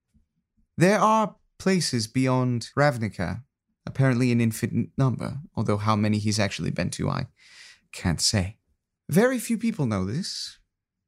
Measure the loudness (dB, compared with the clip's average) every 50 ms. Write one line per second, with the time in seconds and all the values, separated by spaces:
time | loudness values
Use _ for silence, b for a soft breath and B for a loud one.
0 | _ _ _ _ _ _ _ _ _ _ _ _ _ _ _ 2 4 4 4 4
1 | 4 4 4 4 2 0 -4 _ _ _ _ -4 0 2 2 2 2 0 -2 -2
2 | -2 -2 0 0 2 2 2 2 2 0 -2 -2 -4 -4 -2 0 2 2 2 0
3 | -4 -6 -4 -4 -6 -6 -6 -8 -12 _ _ _ _ _ _ _ _ -6 -2 2
4 | 2 2 4 2 2 2 2 2 2 2 0 -2 -4 -4 -2 -4 -4 -4 -2 0
5 | 0 0 0 -2 -4 -8 -8 -8 -12 -8 _ -4 -2 0 -2 0 0 0 2 2
6 | 2 2 0 0 0 0 0 0 0 -2 -2 -4 -6 -4 -4 -4 -4 -4 -4 -4
7 | -4 -2 -2 -4 -6 -8 B B B B B B B B B B B _ -12 -4
8 | -2 -2 0 0 0 0 0 0 0 -2 -6 _ _ _ _ _ _ _ _ _
9 | _ 0 2 4 4 4 2 -2 -2 -4 -4 -2 -2 -2 -2 -2 -2 -2 0 -2
10 | -2 -2 -4 -6 -6 -8 -10 -10 -12 -14 -16 -20 _ _ _ _ _ _ _ _
11 | _